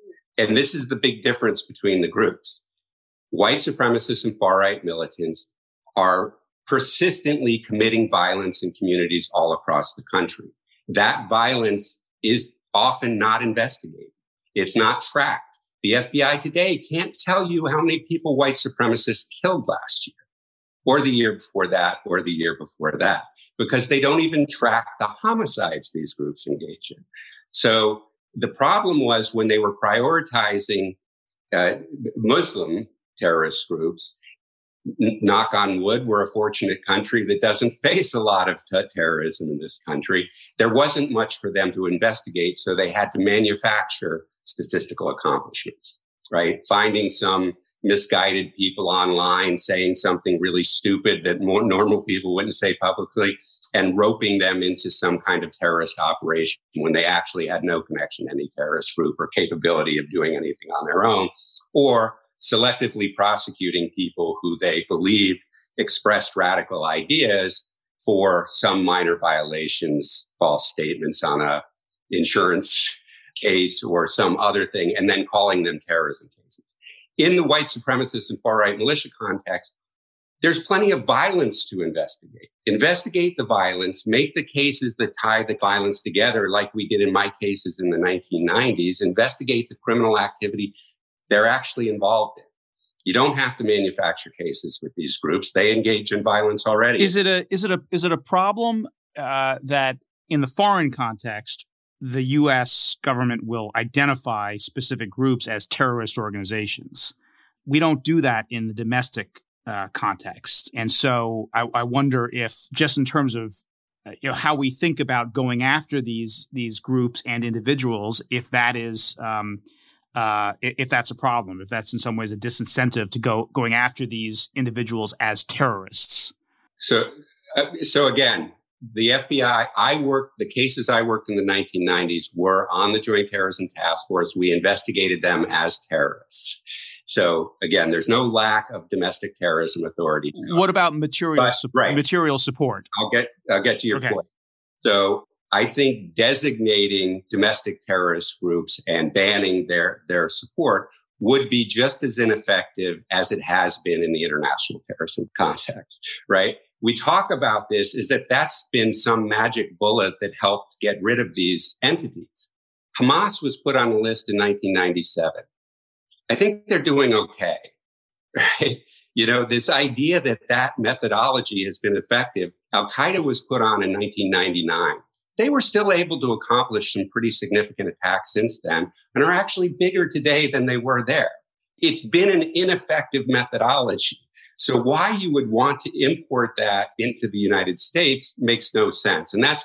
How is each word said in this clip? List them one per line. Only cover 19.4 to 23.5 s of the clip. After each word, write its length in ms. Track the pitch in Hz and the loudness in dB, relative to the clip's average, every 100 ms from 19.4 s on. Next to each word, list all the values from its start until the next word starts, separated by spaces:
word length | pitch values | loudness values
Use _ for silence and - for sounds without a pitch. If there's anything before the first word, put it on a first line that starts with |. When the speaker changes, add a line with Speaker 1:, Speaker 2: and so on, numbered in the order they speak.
Speaker 1:
killed 240 | 180 175 - | -2 0 -2
last 380 | - - - - | -4 -4 -6 -6
year, 80 | - _ _ _ _ _ _ | -10 _ _ _ _ _ _
or 160 | 127 143 | 2 2
the 100 | 139 | 4
year 240 | 123 147 | 2 0
before 320 | - - 98 90 | -2 -6 -4 0
that, 300 | 92 87 87 - | 2 2 -2 -2
or 140 | 92 | -2
the 120 | 85 | -2
year 240 | 80 82 80 | -2 -2 -4
before 360 | 78 - 78 80 | -10 -6 -4 0
that, 260 | 92 85 - _ _ | 0 0 -6 _ _